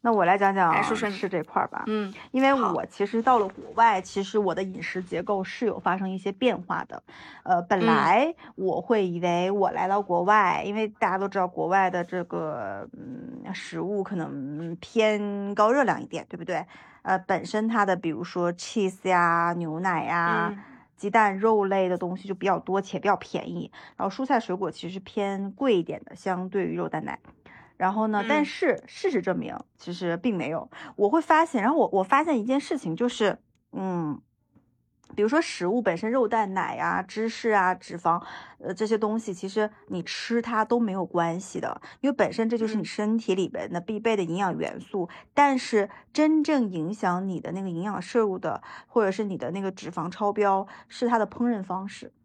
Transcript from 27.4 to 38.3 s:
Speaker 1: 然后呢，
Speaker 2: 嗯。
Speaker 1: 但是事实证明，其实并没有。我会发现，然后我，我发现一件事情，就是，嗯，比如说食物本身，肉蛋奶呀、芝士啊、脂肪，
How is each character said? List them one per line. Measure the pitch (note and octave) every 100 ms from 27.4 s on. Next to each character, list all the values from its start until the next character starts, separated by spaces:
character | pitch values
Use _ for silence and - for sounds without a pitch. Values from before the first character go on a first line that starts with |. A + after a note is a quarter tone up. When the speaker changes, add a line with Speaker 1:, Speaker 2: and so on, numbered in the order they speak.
| - - - _
Speaker 1:
然 | F#3
后 | G#3 A3
呢， | G#3+
Speaker 2:
嗯。 | G3
Speaker 1:
但 | D4+
是 | D4 - F4 - -
事 | - G4
实 | B3+
证 | F3+ F3
明， | - - - _
其 | -
实 | F3 F3+ E3+
并 | B3+ F#3+
没 | C3+
有。 | D#3+ - - - -
我 | G3+
会 | D#4+
发 | D#4 D#4 E4
现， | B3
然 | G3+
后 | D#4
我， | A3
我 | G3
发 | F#3+ C#4
现 | D#4+ C4+
一 |
件 | G#3+ C4+
事 | - D4+
情， | F3 E3
就 | A#3+
是， | A#3+ G#3 - _ _ _
嗯， | - F#3+ F3 D#3 C#3 _ _ _ _ _ _ _ _ _
比 | -
如 | G#3
说 | D4
食 | E4+ - F3+
物 | A#3+
本 | A3 E3
身， | A3
肉 | C4 A3
蛋 | A3 G#3
奶 | F#3+ E3+
呀、 | - E3+ F3+
芝 | F#3 G#3+ A3+
士 | - A#3+
啊、 | G#3 F#3
脂 | F3+ - E3+
肪， | E3+ E3+ -